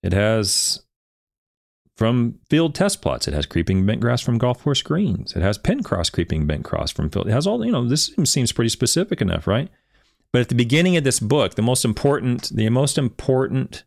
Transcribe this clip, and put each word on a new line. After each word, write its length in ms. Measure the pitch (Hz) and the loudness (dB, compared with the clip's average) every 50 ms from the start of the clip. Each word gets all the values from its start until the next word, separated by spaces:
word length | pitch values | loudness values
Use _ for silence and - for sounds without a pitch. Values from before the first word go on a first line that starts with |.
| - | -2
It 100 | 92 92 | 0 0
has 680 | 98 104 110 113 110 104 95 - - - - - - _ _ _ _ _ _ _ _ _ _ _ _ _ _ _ _ _ _ _ _ _ _ _ | 2 2 2 2 0 0 0 -2 -2 -2 -2 -4 -6 _ _ _ _ _ _ _ _ _ _ _ _ _ _ _ _ _ _ _ _ _ _ _
from 440 | - 110 113 123 123 120 120 - - _ _ | -2 0 2 2 2 0 0 -4 -8 _ _
field 240 | - 151 165 160 151 | 2 2 2 2 0
test 300 | - 190 202 - - - | 0 0 0 0 -2 -4
plots. 240 | - 65 62 - | -4 -4 -4 -4
It 80 | - 71 | -4 -2
has 100 | 73 73 | -2 -4
creeping 400 | - - 82 85 - 95 95 95 | -2 -2 -2 0 2 2 2 2
bent 160 | 101 113 113 | 2 0 0
grass 200 | 113 120 120 123 | 0 0 0 0
from 180 | - - 120 113 | 0 0 0 2
golf 240 | 123 123 123 - - | 2 0 -2 -2 -2
course 180 | 147 139 - | 0 0 0
greens. 540 | - - 151 170 208 165 92 - - - - | 0 0 -2 0 0 0 -2 -4 -6 -6 -4
It 80 | 85 82 | 0 0
has 160 | 98 104 - | 0 0 0
Penncross 500 | - - 226 285 220 - - 92 85 - | 0 0 0 0 -2 -4 -2 -2 -2 -2
creeping 380 | - - 85 - 80 78 76 | -2 -2 -2 0 0 0 0
bent 160 | 73 76 73 - | 0 -2 -2 -4
grass 280 | - - 78 - - | -4 -4 -4 -4 -4
from 200 | - - - 78 | -4 -4 -4 -2
field. 160 | - 101 90 | -2 -2 -2
It 40 | 104 | 0
has 140 | 113 131 - | 0 0 0
all, 180 | - 220 247 220 | 0 -2 -2 -2
you 80 | 233 | 0
know, 160 | 226 135 123 | 0 0 0
this 240 | 120 131 160 - - - - 156 | 0 0 0 -2 -2 -2 -2 0
seems 260 | - - 147 123 113 | 0 2 0 0 0
pretty 180 | - - 120 113 | 0 0 0 -2
specific 520 | - - 131 117 - 165 190 - - - | 0 0 -2 0 0 0 0 -2 -2 -2
enough, 260 | - 92 85 85 - | 0 0 0 -2 0
right?" 220 | - 98 120 151 - _ _ _ _ _ _ _ _ _ _ _ _ - | 0 0 0 -2 -4 _ _ _ _ _ _ _ _ _ _ _ _ 0
But 80 | 123 | 0
at 80 | 120 - | 2 2
the 60 | 131 | 2
beginning 400 | 120 120 117 135 156 175 185 180 | 2 2 4 4 4 4 4 4
of 80 | 165 139 | 4 2
this 160 | 135 120 - | 2 0 0
book, 360 | 110 104 139 151 113 90 - | 0 2 2 2 2 0 0
the 60 | - | 0
most 240 | 107 120 127 - - | 0 2 2 2 0
important, 720 | 117 104 - - 143 143 - - 127 120 117 - - - | -2 -2 2 2 2 2 2 0 -2 -2 -2 -4 -6 -2
the 140 | 110 110 110 | 0 0 2
most 280 | 117 127 143 139 - | 2 2 0 0 0
important 840 | - 139 117 - - - - 131 131 131 - - 131 131 - - - - | 0 -2 -2 -4 -4 -2 0 2 2 0 0 -2 -4 -4 -4 -10 -18 -20